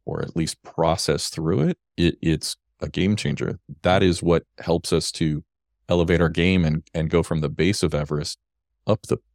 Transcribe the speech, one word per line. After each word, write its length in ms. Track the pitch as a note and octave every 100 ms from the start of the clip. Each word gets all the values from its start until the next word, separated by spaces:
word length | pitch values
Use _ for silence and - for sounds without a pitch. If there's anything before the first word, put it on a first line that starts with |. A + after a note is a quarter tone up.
or 160 | - -
at 160 | - E2+
least 260 | E2 -
process 680 | - - D#2+ E2 - D2 -
through 300 | - D#2+ A#2
it, 160 | E3 - _ -
it, 200 | E2+ -
it's 360 | E2 D2+ - - _ -
a 80 | D2
game 280 | D#2 F#2+ G#2+
changer. 420 | D2 C#2 - - - C#2+
That 200 | F2 F#2+
is 200 | F#2+ E2+
what 220 | E2+ E2+ - -
helps 340 | - E2+ -
us 180 | E2 -
to 300 | - D#2+ D2+ - _ _ _ -
elevate 320 | F2 E2 E2+
our 80 | E2
game 360 | E2 F2+ F#2+
and, 220 | D#2 D#2 -
and 160 | D#2+ D#2
go 120 | E2+
from 180 | - D#2+
the 80 | D2+
base 340 | D#2 E2+ -
of 120 | E2
Everest 440 | D2+ D2 D2 E2 - _ _ _ _ -
up 160 | G#2+
the, 160 | - - _